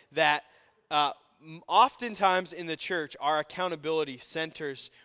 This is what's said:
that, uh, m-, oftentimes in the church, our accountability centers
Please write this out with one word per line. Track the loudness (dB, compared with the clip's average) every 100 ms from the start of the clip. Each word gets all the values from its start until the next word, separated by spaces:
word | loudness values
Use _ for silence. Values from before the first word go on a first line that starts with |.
| _
that, | 2 4 2 -2 _ _ _ -2
uh, | 0 2 -2 _ _ -18
m-, | -14 2
oftentimes | 6 6 4 -8 2 2 4 0
in | -8 -6
the | -6
church, | -4 -4 -4 -4
our | 0 0
accountability | -2 -4 -4 -4 -2 0 -2 -6
centers | -10 -6 -6 -6 -10 -10 -14 _